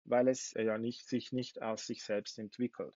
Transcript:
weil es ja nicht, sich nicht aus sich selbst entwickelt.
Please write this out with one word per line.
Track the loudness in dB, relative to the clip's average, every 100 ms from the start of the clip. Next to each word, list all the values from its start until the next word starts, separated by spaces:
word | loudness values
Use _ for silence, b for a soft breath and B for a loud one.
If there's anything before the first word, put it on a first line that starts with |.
weil | 2 6 6
es | 4 0
ja | 0 2 2
nicht, | 0 -4 -2
sich | -2 0
nicht | -4 -4 -4
aus | -4 -4 -4
sich | -6
selbst | -2 -2 -2 -8
entwickelt. | -10 -2 -2 -2 -8